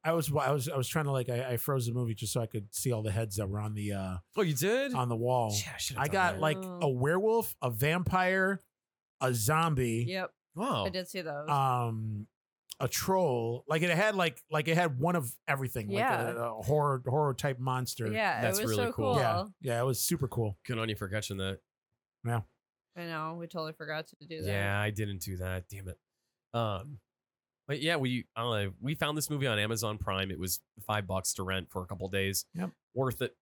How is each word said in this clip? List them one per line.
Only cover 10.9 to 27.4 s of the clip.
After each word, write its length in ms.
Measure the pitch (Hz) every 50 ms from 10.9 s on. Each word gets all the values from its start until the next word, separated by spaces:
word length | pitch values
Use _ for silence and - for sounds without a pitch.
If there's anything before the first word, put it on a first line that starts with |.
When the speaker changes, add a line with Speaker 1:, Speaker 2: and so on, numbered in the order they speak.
| 180 185 180
Speaker 3:
see 140 | 175 - 190
those. 260 | 170 160 147 143 147 156
Speaker 1:
um, 760 | 147 139 135 131 127 123 120 117 113 110 110 110 107 104 104 _ _ _ _ _ _ _ _ _ - _
a 80 | - 123
troll. 760 | - - - - 190 190 180 156 123 120 117 117 117 123 - -
Like, 140 | 156 160
it 80 | 165 180
had, 240 | 165 160 208 220 208
like, 260 | 196 180 165 127 - - _
like, 180 | 156 156 151 160
it 80 | 165 165
had 200 | 180 165 135 123
one 180 | 139 170 175
of 200 | 170 135 120 - - _
everything, 420 | - 143 135 135 123 - 127 104 104
like, 100 | 196 202
Speaker 3:
Yeah. 320 | 226 269 220 165 127 117
Speaker 1:
a, 40 | 120 117 117 120 110 110
a 40 |
horror, 400 | - 123 143 151 147 143 135 127 123
horror 280 | 127 120 151 151 143 131
type 240 | - - 147 135 123
monster. 520 | 127 131 127 127 127 120 - - 120 107
Speaker 3:
Yeah, 300 | 107 220 214 190 156 113
Speaker 2:
That's 180 | 123 117 - -
Speaker 3:
it 40 |
was 80 | - -
Speaker 2:
really 160 | 110 104 -
Speaker 3:
so 60 | - -
Speaker 2:
cool. 180 | - - - -
Speaker 3:
cool. 40 | -
Speaker 1:
Yeah, 240 | 131 117 107 101 110 110 - _
yeah, 200 | - 135 120 117
it 20 | 123
was 160 | 135 127 -
super 280 | - - 170 160 - 120
cool. 300 | - 123 113 104 101 _ _
Speaker 2:
Good 140 | - 127 113
on 100 | 113 110
you 80 | 107
for 120 | 101 107 95
catching 280 | 95 107 101 - 101
that. 240 | 95 95 95 98 - _ _ _ _ _ _ _ _ _ _ _ _ -
Speaker 1:
Yeah. 160 | 120 120 117 101 - _ _ _ _ _ _ _ _ _
Speaker 3:
I 80 | 175 170
know, 320 | 170 165 156 156 160 165 170
we 80 | 170
totally 280 | 170 - 175 156 156 160
forgot 320 | _ 156 147 156 156 156 -
to 180 | - _ -
do 140 | 165 165 156
that. 60 | 92 95
Speaker 2:
Yeah, 300 | 101 101 101 98 98 101
I 80 | 104 107
didn't 300 | 104 98 107 101 101 92
do 160 | - - 95 90
that. 300 | 90 92 92 92 90 _
Damn 200 | - 98 98 95
it. 100 | - _ _ _ _ _ _ _ _ _ _ _ -
Um, 440 | 117 117 107 101 92 101 147 143 104 _ _ _ _ _ _ _ _